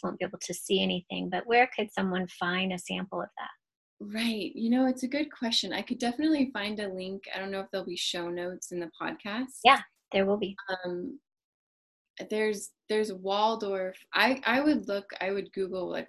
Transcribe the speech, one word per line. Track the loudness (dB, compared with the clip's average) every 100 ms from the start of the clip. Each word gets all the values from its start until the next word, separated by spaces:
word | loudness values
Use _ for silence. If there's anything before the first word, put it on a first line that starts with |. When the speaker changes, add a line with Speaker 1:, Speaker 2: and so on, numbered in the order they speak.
Speaker 1:
won't | -6 -4
be | -6
able | -6
to | -8
see | -8 0 2
anything, | 2 -2 -4 -6 -4
but | -4 4
where | 4 4 2
could | -4
someone | -2 0 0 -2
find | -4 -2 0 -2
a | -4
sample | -6 -6 -6 -6
of | -8 -10
that? | -14 -16 _ _ _ -16
Speaker 2:
Right. | -8 -2 -2 -2 -4 -2
You | 2
know, | 4 4
it's | 2
a | -2
good | -2 -2
question. | -4 -2 0 0
I | -4
could | -4 -2
definitely | -2 2 4 4 2
find | 0 -4 -2
a | -4
link. | -4 -6 -8 -8 -6
I |
don't | -4
know | -4
if | -4
there'll | -6 -4
be | -4
show | -4 -2 -4
notes | -4 -6 -8 -8
in | -6
the | -6 -6
podcast. | -6 -6 -6 -6 -6 6 8
Speaker 1:
Yeah, | 8 4 _ _
there | 2 4
will | 2
be. | -2 -6 -6 -4 -4
Speaker 2:
Um, | -4 -6 -10 _ _ _ _ _ _ _ _ _ -14 -4
there's, | 0 0 -2 -8 _ -2
there's | 0 0
Waldorf. | -2 0 2 4 2 -2 -2 -4 -8 -2
I, | 4 4 4 2
I | 4
would | 6 4 2
look, | -4 -4 -4
I | -2
would | -2 -4
Google, | -4 -4 -2 -4
like, | -4